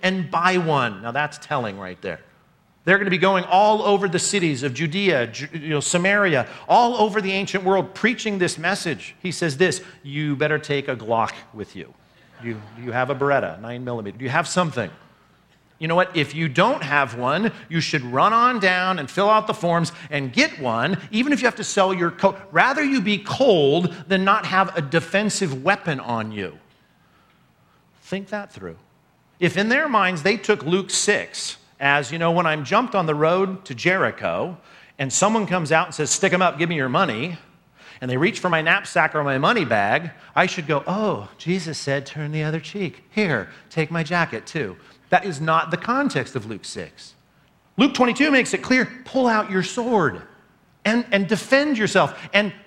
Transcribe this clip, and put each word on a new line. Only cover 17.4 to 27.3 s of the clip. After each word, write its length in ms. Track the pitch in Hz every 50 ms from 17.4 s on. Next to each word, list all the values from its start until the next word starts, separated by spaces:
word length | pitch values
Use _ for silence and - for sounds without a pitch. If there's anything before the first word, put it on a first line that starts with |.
| 220 214 - - - -
you 100 | 160 165
should 220 | 147 - - 151
run 320 | 120 123 120 135 170 208 220
on 260 | 233 240 247 247 220
down 380 | 190 185 185 180 185 185 185 170
and 120 | 139 127
fill 200 | - - 202 208
out 160 | 220 214 214
the 80 | 220 202
forms 380 | - 170 175 170 170 165 - - - - -
and 200 | 151 143 139 127
get 300 | 120 - 294 320 - -
one, 380 | 135 120 113 113 123 160 190 - - -
even 220 | 214 220 254 294
if 80 | 285 214
you 60 | 247
have 100 | 233 -
to 80 | - 196
sell 300 | - - 202 190 190 190
your 160 | 180 170 170
coat. 280 | 170 - - 196 - - - -
Rather 320 | 151 165 208 254 277 302 294
you 160 | 277 277 254
be 160 | 180 208 208
cold 760 | 185 - - - - 269 269 196 165 143 135 147 170 180 170 - - -
than 160 | - 190 190
not 220 | 190 196 208 214 175
have 320 | - 185 190 190 175 -
a 60 | 170
defensive 840 | 151 135 156 165 - - - 196 214 202 - - 196 156 135 131 135
weapon 340 | 175 202 202 - 170 143 127
on 340 | 92 113 120 113 107 110
you. 260 | 107 104 95 85 73 - _ _ _ _ _ _ _ _ _ _ _ _ _ _